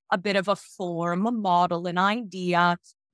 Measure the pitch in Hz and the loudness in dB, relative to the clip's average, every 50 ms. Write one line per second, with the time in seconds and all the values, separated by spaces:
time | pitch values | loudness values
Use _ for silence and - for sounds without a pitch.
0 | _ - 208 185 175 208 196 202 180 202 196 - - - - - 185 175 170 165 | _ -4 -2 -2 0 0 0 0 2 0 -2 -2 -4 -16 -12 -8 -6 -6 -4 -2
1 | 170 175 175 180 208 233 247 220 202 185 175 175 180 175 175 170 175 180 170 180 | -2 -2 0 0 0 -2 -2 -2 0 2 4 4 4 2 0 -2 -4 -2 0 0
2 | 190 202 214 247 233 185 180 185 180 180 175 170 175 175 175 - _ - _ _ | 2 0 0 -2 -6 -10 -8 -6 -2 0 2 4 4 2 2 -2 _ -20 _ _
3 | _ _ | _ _